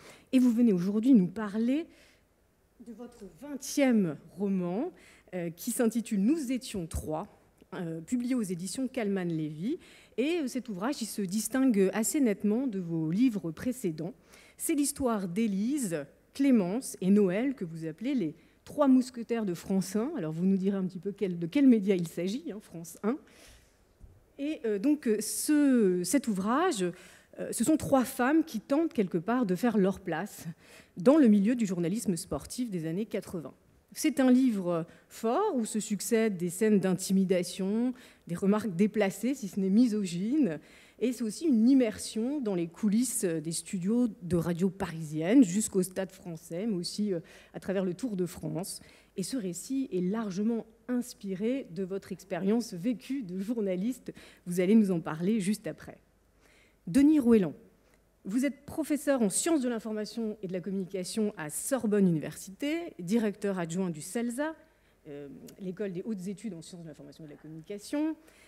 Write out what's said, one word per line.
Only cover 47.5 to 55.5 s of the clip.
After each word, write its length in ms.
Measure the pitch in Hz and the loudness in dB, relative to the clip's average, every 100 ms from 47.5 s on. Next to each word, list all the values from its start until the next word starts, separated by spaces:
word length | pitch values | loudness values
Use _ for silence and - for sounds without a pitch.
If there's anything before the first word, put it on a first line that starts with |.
à 80 | - | -12
travers 240 | - 190 | -4 -2
le 80 | 185 | -2
Tour 240 | 170 262 196 | -4 -6 -4
de 80 | |
France. 560 | 175 - 156 156 196 - - - _ - | -4 -4 -8 -6 -8 -12 -18 -20 _ -8
Et 40 | |
ce 140 | 180 262 | -6 -4
récit 540 | 185 170 - 269 262 | -6 -8 -6 -4 -2
est 80 | 185 | -2
largement 640 | 180 214 220 180 208 233 - _ - | -2 -2 -4 -2 -2 -2 -6 _ -6
inspiré 800 | 247 240 - 196 185 220 269 - | -4 -4 -10 -8 -4 -2 -2 -6
de 120 | 170 | -8
votre 300 | 185 196 - | -6 -6 -8
expérience 600 | 185 - 175 190 233 226 | -12 -6 -2 2 0 0
vécue 500 | 180 196 208 - 277 | -4 -4 -4 -4 -6
de 160 | 190 180 | -6 -8
journaliste. 760 | 196 240 196 180 214 254 - - - - - | -4 -2 -2 0 -2 -6 -12 -16 -20 -16 -6
Vous 140 | 175 | 0
allez 140 | 180 | 6
nous 160 | 226 202 | 6 6
en 100 | 175 | 2
parler 380 | 151 160 175 226 | -2 -2 0 0
juste 280 | 180 | 0